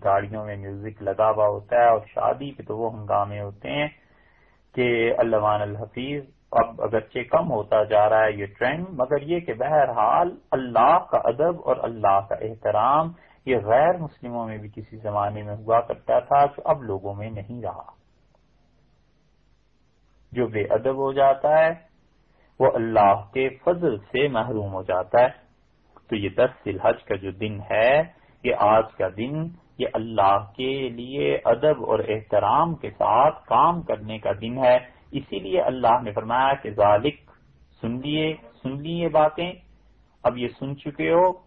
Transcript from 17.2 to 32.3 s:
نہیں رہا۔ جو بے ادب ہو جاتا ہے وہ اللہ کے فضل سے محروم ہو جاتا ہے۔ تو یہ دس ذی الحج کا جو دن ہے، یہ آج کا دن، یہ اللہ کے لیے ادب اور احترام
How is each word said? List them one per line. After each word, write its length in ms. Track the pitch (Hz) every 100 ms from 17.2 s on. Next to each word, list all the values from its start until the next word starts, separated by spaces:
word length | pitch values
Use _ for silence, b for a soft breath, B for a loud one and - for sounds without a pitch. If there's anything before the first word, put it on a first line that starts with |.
| 110
نہیں 320 | 107 104 120
رہا۔ 220 | 101 87 - - _ _ _ _ _ _ _ _ _ _ _ _ _ _ _ _ _ _ _ _ _ _ _
جو 140 | 123 113
بے 140 | 107
ادب 360 | 101 110 127 135
ہو 160 | 135
جاتا 520 | 135 135 135 147 156
ہے 60 | 160 170 _ _ _ _ _ _ _ -
وہ 60 | 127
اللہ 480 | 120 113 110 101 104 101
کے 140 | 131 131
فضل 500 | 131 - 175 170 104
سے 300 | - 127 143
محروم 440 | 120 107 110 101
ہو 80 | 95
جاتا 400 | 92 92 92 120
ہے۔ 60 | 127 - _ _ _ _ _ - -
تو 80 | 110
یہ 120 | 98
دس 360 | 92 131 -
ذی 60 | 107
الحج 340 | 98 110 117
کا 120 | - 101
جو 140 | 95
دن 300 | 92 107 101 101
ہے، 320 | 104 117 147 165 b b b
یہ 100 | 123 -
آج 260 | 104 110 110 -
کا 100 | 95 92
دن، 280 | 123 151 165 175 _ -
یہ 80 | 120
اللہ 460 | 117 113 107 98 101 104 -
کے 320 | 131 135 131
لیے 500 | 117 123 139 143 139
ادب 400 | - 117 156 135
اور 140 | 110 110 110
احترام 640 | 107 -